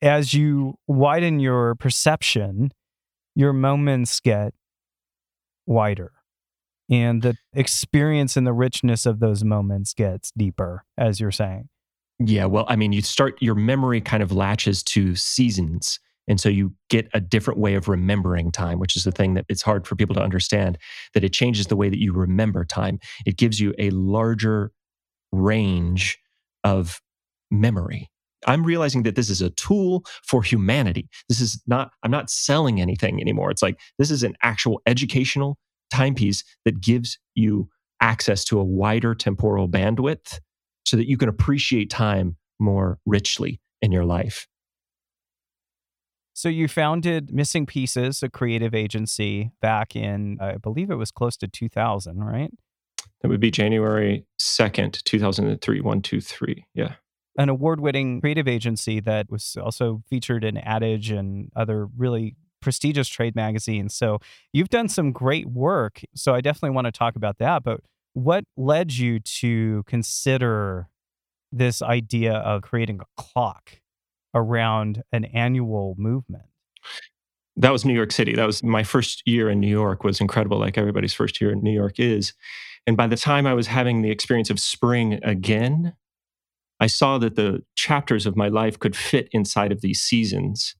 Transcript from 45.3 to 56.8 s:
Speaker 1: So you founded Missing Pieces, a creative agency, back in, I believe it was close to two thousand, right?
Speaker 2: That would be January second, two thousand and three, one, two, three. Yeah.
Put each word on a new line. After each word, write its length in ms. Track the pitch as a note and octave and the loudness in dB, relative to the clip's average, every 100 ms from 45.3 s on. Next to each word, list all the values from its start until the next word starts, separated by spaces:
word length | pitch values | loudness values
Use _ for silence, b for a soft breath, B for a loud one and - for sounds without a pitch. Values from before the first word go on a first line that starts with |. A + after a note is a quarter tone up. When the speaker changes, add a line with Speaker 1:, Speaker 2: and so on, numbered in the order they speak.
| _ _ _ _ _ _ _ _ _ _ | _ _ _ _ _ _ _ _ _ _
Speaker 1:
So 160 | - E3+ | -6 -4
you 180 | D#3+ D#3 | 0 0
founded 680 | E3 D3+ E3+ E3+ D#3+ C#3 | 0 0 0 0 -2 -2
Missing 340 | C3+ D3 E3 C#3 | -2 0 -2 -2
Pieces, 560 | C#3 B2+ B2 B2+ - | -4 -4 -2 -2 -2
a 80 | B2+ | -6
creative 440 | - B2 A2+ A2+ | -4 -2 0 0
agency, 760 | A2+ G#2+ A2 A2+ - G#2 G2+ A2 - | -2 -2 -4 -4 -4 -4 -2 -6 -2
back 340 | A2 G#2+ A2 | 0 0 -2
in, 440 | A2+ G#2 G2+ G#2 G2+ | -4 -4 -4 -6 -6
I 160 | G2 G2+ | -6 -6
believe 340 | G#2+ C3+ G3 | -6 -6 -4
it 40 | |
was 160 | C3 G#2+ | -4 -6
close 260 | - A#2+ - | -4 -4 -4
to 80 | G2 | -10
two 220 | - A2+ | -8 -6
thousand, 560 | A#2 A2+ G2 F2 F2+ | -2 -2 -2 -6 -8
right? 260 | G#2+ A2+ D3+ - _ _ _ - - _ | -6 -4 -6 -10 _ _ _ -20 -20 _
Speaker 2:
That 80 | - | -2
would 120 | G#2 | 2
be 100 | A2+ | 2
January 760 | A2 G#2+ A2 G#2+ G#2+ G2+ G#2 - - | 2 2 2 2 2 2 0 -4 -6
second, 640 | - - G#2+ - G2+ - | -2 0 0 0 -4 -4
two 140 | - G#2+ | -2 0
thousand 300 | G2+ G2 G#2 | 0 0 -2
and 120 | G#2 | -2
three, 220 | - G2+ | -2 -2
one, 180 | G#2+ G2+ | -2 -2
two, 220 | - G#2 | -2 -6
three. 420 | - - - - - | -6 -8 -8 -8 -10
Yeah. 200 | - | -8